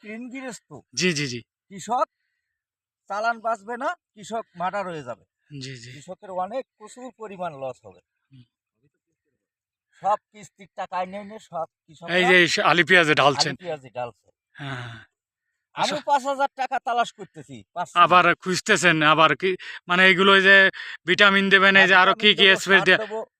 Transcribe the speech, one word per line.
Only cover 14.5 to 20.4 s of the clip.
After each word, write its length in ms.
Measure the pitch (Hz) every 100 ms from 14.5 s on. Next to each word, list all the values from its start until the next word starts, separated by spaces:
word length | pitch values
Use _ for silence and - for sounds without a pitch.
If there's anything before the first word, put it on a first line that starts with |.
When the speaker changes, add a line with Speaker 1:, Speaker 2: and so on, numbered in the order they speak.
Speaker 2:
হ্যাঁ। 420 | - 139 127 120 113 _ _ _ _ _ _ _
Speaker 1:
আমি 100 | 147
Speaker 2:
আচ্ছা। 120 | 226 285
Speaker 1:
পাঁচ 180 | 294 285
হাজার 260 | 277 269 277
টাকা 220 | - 254 247
তালাশ 300 | 240 240 -
করতেছি, 440 | _ 185 156 139 117 -
পাচ্ছি 240 | 170 170
না। 80 | 175
Speaker 2:
আবার 220 | 165 180 170 170
খুঁজতেছেন, 580 | 185 175 - 190 175 160
আবার 280 | 151 156 156 143
কি, 140 | 185 185 - - -
মানে, 160 | 180
এগুলো 260 | 190 190 196
ওই 100 | 196